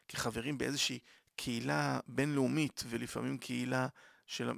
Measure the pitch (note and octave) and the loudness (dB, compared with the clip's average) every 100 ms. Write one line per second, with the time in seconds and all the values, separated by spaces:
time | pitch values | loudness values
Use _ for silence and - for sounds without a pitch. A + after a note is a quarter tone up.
0 | - - B2 A2+ B2 C#3+ A#2+ C#3 - B2 | -10 -4 -2 -2 -2 0 0 2 0 -2
1 | - - _ - - A#2 B2+ D3 C#3+ C3 | -10 -20 _ -8 -2 0 2 2 2 0
2 | - B2 C#3+ C#3+ B2+ D3 D3 - B2+ A#2 | -2 0 2 4 4 4 0 -2 -4 -4
3 | A#2+ A#2 B2 C3+ - B2 B2 C3 B2+ - | -4 -2 -2 -4 -4 -2 0 2 0 -2
4 | - - - - A#2+ | -20 -20 -10 -4 -2